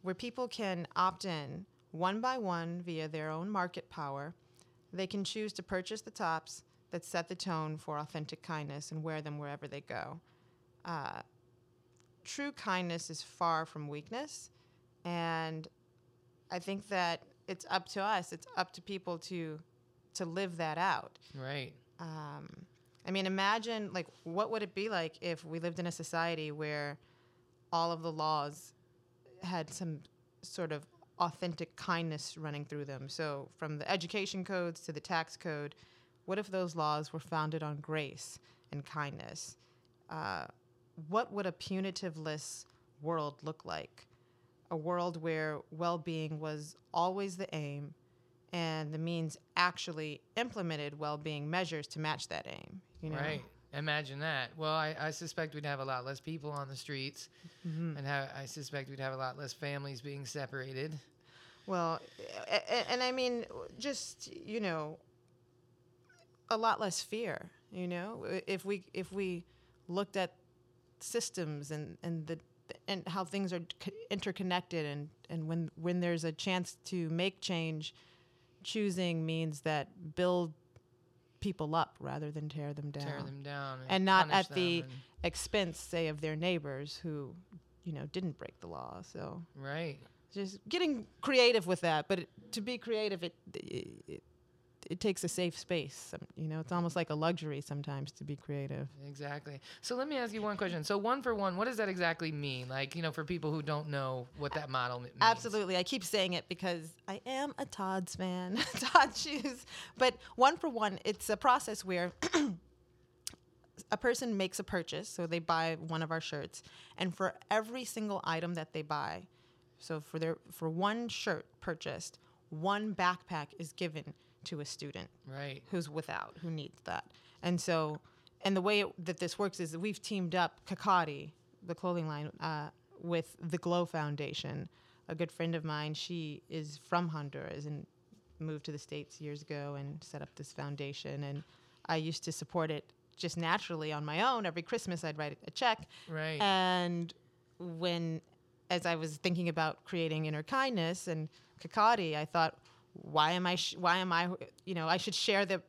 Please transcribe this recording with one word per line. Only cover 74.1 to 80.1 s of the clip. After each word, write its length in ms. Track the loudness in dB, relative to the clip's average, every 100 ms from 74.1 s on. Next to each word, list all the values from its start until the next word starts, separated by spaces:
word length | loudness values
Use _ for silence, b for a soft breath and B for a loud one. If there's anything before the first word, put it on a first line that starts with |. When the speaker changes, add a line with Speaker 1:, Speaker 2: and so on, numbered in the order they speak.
Speaker 1:
interconnected 720 | -2 -2 -2 2 2 2 -2 0
and, 220 | -2 -6 -12 -6
and 180 | -4 0
when, 240 | 0 0 -2
when 240 | 2 4
there's 240 | 4 4
a 80 | 2
chance 440 | 0 2 2 0 -6 -4
to 220 | 0 2
make 300 | 2 2 0
change, 540 | -2 0 0 -2 -4 B B B B B B B
choosing 640 | -2 2 2 4 2 2
means 360 | 2 2 0 0
that 260 | 2 2 0 -8 -6